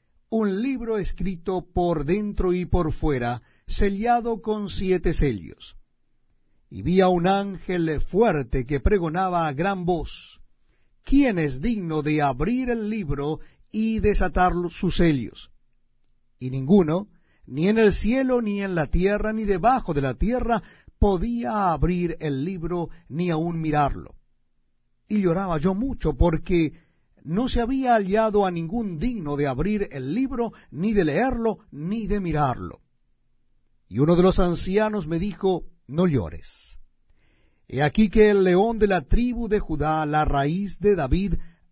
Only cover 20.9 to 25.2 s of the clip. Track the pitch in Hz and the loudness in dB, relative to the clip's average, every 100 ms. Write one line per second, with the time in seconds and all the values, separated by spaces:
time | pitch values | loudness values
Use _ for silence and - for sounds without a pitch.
20.9 | _ 208 185 226 233 240 214 190 151 160 | _ 2 2 0 -4 -2 0 0 0 0
21.9 | 180 175 160 156 135 160 190 170 175 165 | 0 -2 -4 -4 -4 -4 -6 -6 -6 -6
22.9 | - - 139 180 156 170 165 156 151 143 | -10 -10 -4 -2 0 -2 -4 -2 0 0
23.9 | 98 - - _ _ _ _ _ _ _ | -2 -10 -20 _ _ _ _ _ _ _
24.9 | _ - 214 | _ -4 0